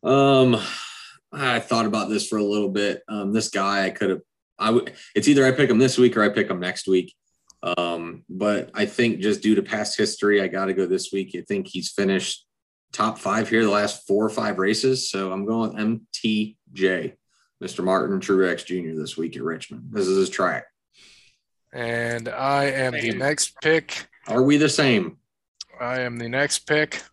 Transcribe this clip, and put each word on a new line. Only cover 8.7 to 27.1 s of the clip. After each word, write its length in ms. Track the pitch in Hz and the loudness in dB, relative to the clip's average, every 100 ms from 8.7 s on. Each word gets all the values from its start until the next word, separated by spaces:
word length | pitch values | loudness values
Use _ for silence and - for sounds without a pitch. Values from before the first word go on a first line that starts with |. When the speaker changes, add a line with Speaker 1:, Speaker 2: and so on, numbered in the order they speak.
| - | -4
Speaker 1:
I 100 | 104 | -4
think 340 | - 117 90 | 2 0 2
just 200 | 101 101 | 0 2
due 140 | 110 104 | 4 2
to 80 | |
past 340 | - 107 104 - | 2 -4 -4 -2
history, 420 | 104 - 101 101 | -2 0 2 2
I 60 | 95 | 2
gotta 260 | 95 98 | -2 -2
go 120 | 92 90 | 0 0
this 240 | 92 - | 0 -2
week. 240 | 98 92 87 | -6 -6 -10
I 60 | |
think 260 | - 101 95 | -6 -6 -4
he's 240 | 92 85 | -8 -8
finished 540 | - 98 95 - - _ _ _ _ _ | -2 0 0 -2 -8 _ _ _ _ _
top 240 | - 107 110 | -4 -4 -2
five 320 | - 107 104 | -4 -2 0
here 140 | 113 | 2
the 80 | 110 | 4
last 340 | 104 104 - - | 2 0 -6 -2
four 180 | 101 | 0
or 60 | 107 | 0
five 300 | - 107 92 | -2 -4 -2
races. 500 | 95 - 131 131 - | 0 2 0 0 -2
So 220 | 98 95 | -6 -4
I'm 140 | 95 101 | -6 -4
going 260 | 113 110 | -2 -2
with 80 | 110 | -2
M 280 | 107 113 _ | -2 -4 _
T 440 | - 113 107 107 - _ | -6 -2 -2 -4 -8 _
J, 440 | 95 95 90 80 - _ _ _ _ | -2 0 0 -6 -12 _ _ _ _
Mister 220 | 92 - | -12 -6
Martin 380 | 92 95 - 95 | 0 0 0 -4
Truex 420 | 92 95 92 85 - | 2 2 4 0 -6
Junior 300 | 90 82 78 | -6 -6 -8
this 220 | 73 - | -8 -6
week 180 | 82 - | -8 -6
at 80 | |
Richmond. 460 | - 82 - - - | -8 -8 -10 -16 -10
This 160 | 107 92 | -4 0
is 100 | 95 | 2
his 120 | 92 | 2
track. 360 | - 92 71 - _ _ _ - _ _ _ _ _ _ | 0 -2 -2 -10 _ _ _ -20 _ _ _ _ _ _
Speaker 2:
And 560 | 127 117 117 117 120 117 | -8 -4 -2 -4 -4 -6
I 360 | 110 135 139 139 | -4 0 2 0
am 280 | 135 127 | 0 -2
the 80 | 120 117 | -2 -4
Speaker 1:
Same. 60 | 101 | -2
Speaker 2:
next 420 | 135 151 - - | -2 -2 -4 -2
pick. 460 | 156 160 - - - _ - | 2 2 0 -12 -14 _ -4
Speaker 1:
Are 160 | 113 | 2
we 120 | 131 147 | 4 6
the 120 | 151 | 4
same? 480 | 147 143 110 87 - _ _ _ _ - - | 4 4 2 0 -10 _ _ _ _ -20 -10
Speaker 2:
I 200 | 123 127 | -6 -4
am 160 | 123 120 | -6 -6
the 120 | 117 | -6
next 300 | 127 147 - | -2 -2 -2
pick. 420 | - 151 151 - - | 0 0 0 -6 -14